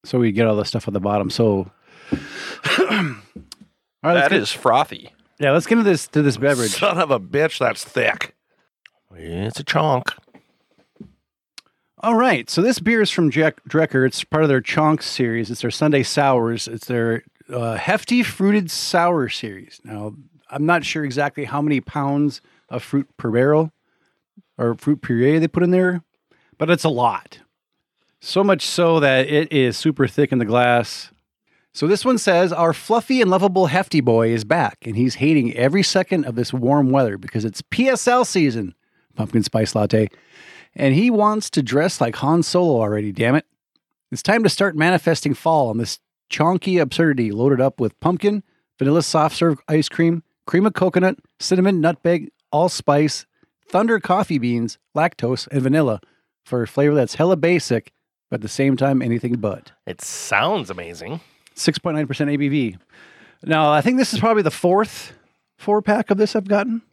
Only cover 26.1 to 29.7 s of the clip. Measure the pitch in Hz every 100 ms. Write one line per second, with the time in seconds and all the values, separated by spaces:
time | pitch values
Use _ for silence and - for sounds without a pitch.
26.1 | _ _ _ _ _ 160 170 160 120 120
27.1 | 95 - - _ _ _ _ _ _ _
28.1 | _ - 185 202 180 - - 170 160 143
29.1 | 131 131 151 160 151 123